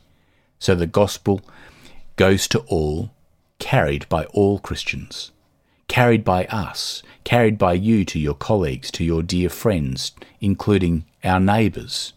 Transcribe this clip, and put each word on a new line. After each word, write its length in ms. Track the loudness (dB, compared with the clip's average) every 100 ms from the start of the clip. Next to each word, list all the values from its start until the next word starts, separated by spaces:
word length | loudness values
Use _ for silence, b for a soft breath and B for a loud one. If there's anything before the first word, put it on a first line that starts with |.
| _ _ _ _ _ _
So 160 | 0
the 140 | 0 2
gospel 540 | 2 0 0 -2 -2 -4 B B B B B B 2
goes 320 | 4 4 2
to 120 | -2
all, 500 | 0 -2 0 -4 -8 _ _ _ _ -16
carried 480 | -2 0 0 -2 -2
by 160 | -4 -2
all 300 | 0 2 0
Christians, 720 | -4 -8 -6 -8 -10 -14 -16 _ _ _ _ _ -4
carried 340 | 2 4 4
by 220 | 2 0 0
us, 580 | -6 -8 -8 -10 -10 -16 B 0
carried 320 | 4 4 4
by 160 | 2
you 320 | 2 4 2 2
to 120 | -2
your 160 | -2
colleagues, 560 | -4 0 0 0 -4 -8
to 120 | -4
your 180 | -2 0
dear 280 | 0 0 -2
friends, 640 | -2 -2 0 -2 -6 -8 -12 B B
including 640 | -2 0 2 2 2 0 -4 _
our 180 | 0 2
neighbours. 720 | 2 2 0 -2 -10 -10 -10